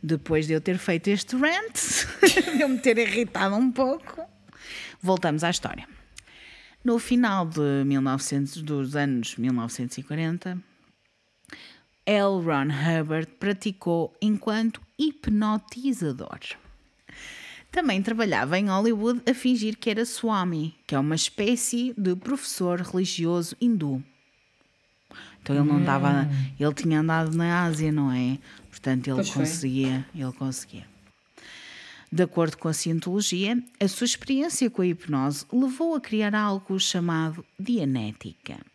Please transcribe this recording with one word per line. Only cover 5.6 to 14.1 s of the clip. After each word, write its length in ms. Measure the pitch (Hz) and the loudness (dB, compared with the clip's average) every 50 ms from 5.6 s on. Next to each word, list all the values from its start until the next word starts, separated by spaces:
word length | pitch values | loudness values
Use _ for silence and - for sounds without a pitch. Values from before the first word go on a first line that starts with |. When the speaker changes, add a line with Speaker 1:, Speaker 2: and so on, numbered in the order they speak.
| - - - - - - - - - _ - - - - - - - - - - - - - _ - | -4 -6 -8 -8 -14 -16 -20 -20 -20 _ -20 -20 -20 -20 -20 -20 -20 -20 -20 -20 -20 -20 -20 _ -2
Speaker 1:
No 140 | 247 233 233 | 0 0 0
final 460 | - - 247 240 247 226 196 196 180 | 0 2 2 4 4 4 4 2 0
de 380 | 165 160 156 147 143 139 139 139 | 0 0 0 0 2 2 2 2
mil 160 | 139 139 139 | 2 2 2
novecentos, 640 | 135 135 131 135 135 - 143 139 143 139 139 170 156 | 2 0 0 -2 -2 -2 -2 -2 -2 -2 -6 -10 -8
dos 320 | 151 151 143 135 131 139 | -4 -4 -4 -4 -2 -2
anos 420 | 147 143 143 135 123 117 - - | -2 0 0 0 -2 -2 -4 -6
mil 160 | - 117 127 127 | -4 -2 -2 0
novecentos 460 | 120 113 117 - - 127 123 - - | -2 -2 -4 -6 -6 -8 -8 -8 -10
e 40 | 135 | -10
quarenta, 560 | - 151 156 165 160 165 175 - 185 180 180 180 _ _ _ _ _ _ _ _ _ _ _ _ _ _ _ _ _ - - - - - - _ _ _ _ _ | -8 -6 -4 -2 -2 -4 -4 -6 -8 -10 -10 -12 _ _ _ _ _ _ _ _ _ _ _ _ _ _ _ _ _ -20 -20 -20 -20 -20 -20 _ _ _ _ _
L. 360 | - 208 208 202 196 196 185 170 | 2 4 4 4 4 2 2 2
Ron 240 | 165 156 139 135 147 | 2 2 2 2 0
Hubbard 560 | 151 139 143 165 165 165 156 151 156 160 160 160 - _ | 0 0 2 2 2 2 0 0 -2 -2 -2 -4 -8 _
praticou 760 | - 196 208 196 - 214 190 - - 180 170 170 165 160 | -2 -2 -2 -2 -4 -6 -6 -4 -2 0 0 0 0 -2